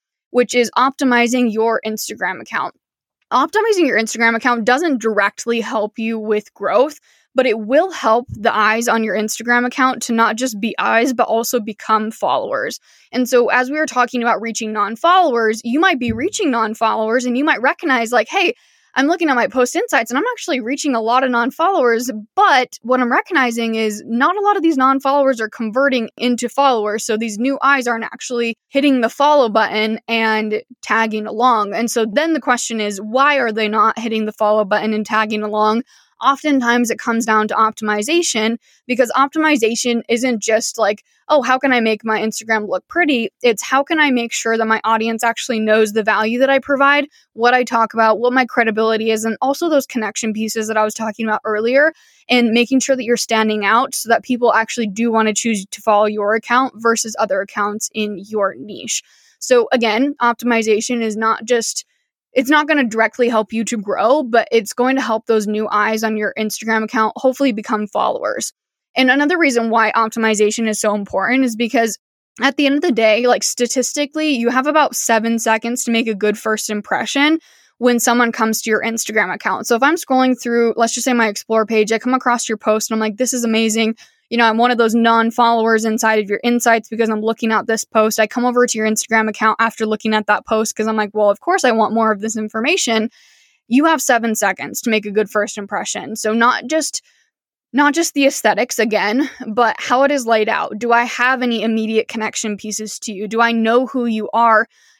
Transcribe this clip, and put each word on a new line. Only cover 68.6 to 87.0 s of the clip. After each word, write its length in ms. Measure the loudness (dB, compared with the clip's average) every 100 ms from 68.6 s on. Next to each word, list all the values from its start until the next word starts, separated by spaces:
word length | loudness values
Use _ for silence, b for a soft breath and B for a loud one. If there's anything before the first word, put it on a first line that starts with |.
| _ _ _ 0
And 140 | 2
another 260 | 2 2 2
reason 320 | 2 2 2
why 220 | 2 2
optimization 760 | 0 -2 0 0 2 0 0 -2
is 140 | -2
so 140 | -2
important 500 | -2 -4 -4 0 2
is 120 | 2 0
because 420 | 0 0 0 -4 _ _ _ -2
at 160 | 0 2
the 80 | 2
end 100 | 2
of 40 |
the 100 | 0
day, 360 | 2 2 4 4
like, 160 | 2
statistically, 880 | 0 -2 -2 0 -2 -2 -4 -2 -2
you 180 | 0 0
have 180 | 0 2
about 300 | 2 2 0
seven 420 | 0 0 0 0
seconds 460 | 0 0 -2 -4
to 60 | -2
make 180 | 0 -2
a 60 |
good 240 | -2 -2 -2
first 320 | -4 -4 -4
impression 680 | -6 -4 -4 -2 0 2 0 b b b -2
when 220 | 2 2
someone 320 | 2 2 0
comes 300 | 0 -2 -2
to 80 | -2
your 120 | -2
Instagram 500 | -2 -6 -2 -2 -2
account. 320 | -2 -4 -4 -2
So 100 | 2
if 60 |
I'm 140 | 2 0
scrolling 440 | 0 2 2 0
through, 340 | 0 2 2 2
let's 180 | 0
just 100 | 0
say 80 | 0
my 160 | 0 0
Explore 380 | -2 -2 0 2
page, 260 | 0 2
I 60 | 0
come 160 | 0
across 340 | 0 0 0 -2
your 80 | -4
post 340 | 0 0 0
and 60 | -2
I'm 40 |
like, 160 | -2 -2
"This 160 | -2
is 120 | -2
amazing." 520 | 0 0 0 0 0 -2 b b -4
You 80 | 2
know, 80 | 2
I'm 100 | 4
one 140 | 2
of 80 | 2
those 160 | 2
non-followers 920 | 4 4 4 2 2 2 2 2 2
inside 340 | 0 0 0 0
of 120 | 0
your 100 | -2
insights 460 | 0 2 2 2 0
because 220 | -2